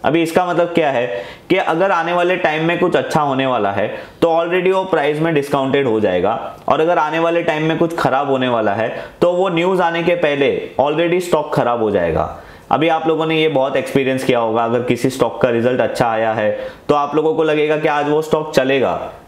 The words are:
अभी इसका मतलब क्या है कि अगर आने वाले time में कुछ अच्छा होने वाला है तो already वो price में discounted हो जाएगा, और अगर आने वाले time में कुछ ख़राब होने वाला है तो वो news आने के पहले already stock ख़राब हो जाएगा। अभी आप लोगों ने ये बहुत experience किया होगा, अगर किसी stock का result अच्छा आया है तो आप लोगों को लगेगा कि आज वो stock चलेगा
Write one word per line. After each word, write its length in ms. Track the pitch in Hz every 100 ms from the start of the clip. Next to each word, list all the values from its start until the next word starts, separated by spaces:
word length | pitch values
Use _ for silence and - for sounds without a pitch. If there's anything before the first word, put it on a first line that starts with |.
अभी 180 | - 160
इसका 220 | 160 190 180
मतलब 260 | 170 170
क्या 160 | 170 156
है 160 | 131 123 98 - - -
कि 60 | 185
अगर 340 | - 165 196
आने 220 | 175 165
वाले 240 | 175 175 180
time 280 | 175 156
में 140 | 160 170
कुछ 180 | 175 156
अच्छा 240 | 127 160
होने 260 | 147 131 135
वाला 240 | 123 101
है 140 | 101 101 - - -
तो 60 | 170
already 420 | 165 170 185 180
वो 100 | 190
price 340 | 190 165 143 151
में 120 | 165
discounted 520 | 156 139 143 135 139 135
हो 120 | 110
जाएगा, 340 | 104 90 95 113 - - -
और 120 | 139
अगर 180 | 160 170
आने 200 | 151 160
वाले 240 | 165 170
time 200 | 165 151
में 140 | 160 165
कुछ 180 | 170 165
ख़राब 340 | 139 127 139
होने 180 | 131 127
वाला 260 | 117 107
है 140 | 101 113 - - -
तो 120 | 175
वो 160 | 180 190
news 340 | 165 175 190
आने 200 | 170 165
के 120 | 170 175
पहले 340 | 151 143 135 95 - -
already 400 | 139 156 170 175
stock 340 | 175 156 151
ख़राब 280 | - 120 120
हो 80 | 110
जाएगा। 380 | 98 85 80 80 - - - -
अभी 180 | 131 165
आप 200 | 160 160
लोगों 180 | 156 160
ने 140 | 160
ये 80 | 156
बहुत 280 | 139 135 139
experience 480 | 123 143 131 131
किया 140 | 127 123
होगा, 260 | 113 110
अगर 180 | 117 120
किसी 280 | 117 120 135
stock 300 | 131 117 -
का 80 | 127
result 300 | 117 120 127
अच्छा 280 | 113 - 120
आया 240 | 110 113
है 180 | 110 107 104 - - -
तो 60 |
आप 200 | 147 143 156
लोगों 180 | 156
को 100 | 160
लगेगा 320 | 156 151 151 151
कि 120 | 151
आज 200 | 147 143
वो 140 | 151
stock 320 | 156 160 151
चलेगा 400 | - 131 135 107 85 - -